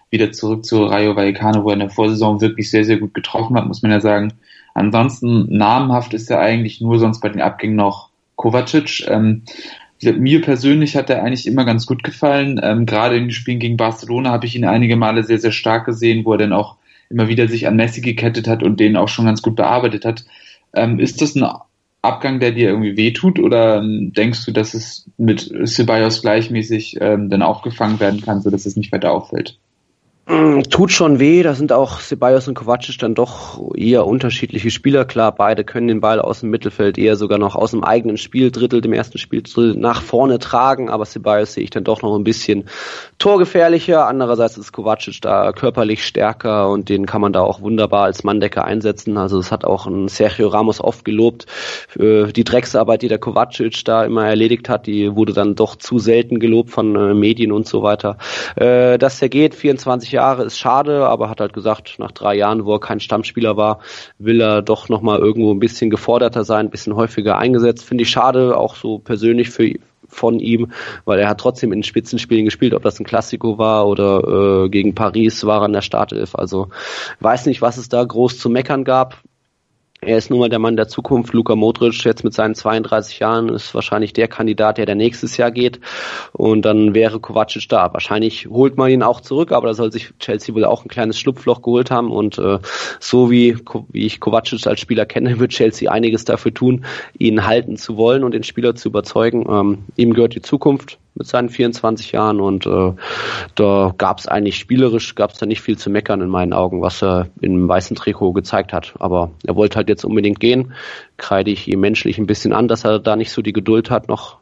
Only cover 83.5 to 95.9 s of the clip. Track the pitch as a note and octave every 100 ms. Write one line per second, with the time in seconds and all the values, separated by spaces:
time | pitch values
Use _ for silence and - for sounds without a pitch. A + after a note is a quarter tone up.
83.5 | A2+ - A2+ - G#2+ G#2 - A2+ - A2
84.5 | G#2 G#2+ G#2+ G#2+ G2+ A#2 A#2+ A2 - A#2+
85.5 | A#2 B2 B2 - - - - - - G#2+
86.5 | G#2+ G#2+ G#2+ G#2+ G#2+ A2 A2 - A2 G#2+
87.5 | A2 - A2 F2+ - - G#2+ A2 - -
88.5 | A2+ C3+ C3+ C3 B2+ A2+ A#2+ - C3+ E3
89.5 | C3+ A#2 A2 A2 A2+ - - - G#2+ -
90.5 | A2 G#2+ A#2 - - A2+ A2 - C3 -
91.5 | A#2+ A#2+ A#2+ B2 B2 A#2+ G#2+ G#2+ - F#2
92.5 | G2 - - - - - B2 B2 A#2+ A#2+
93.5 | A#2 - A#2 - G#2+ G#2+ - - A2+ -
94.5 | A2 A2 A2 - A2 G#2 - B2+ A#2 B2
95.5 | - A2+ G#2+ G#2+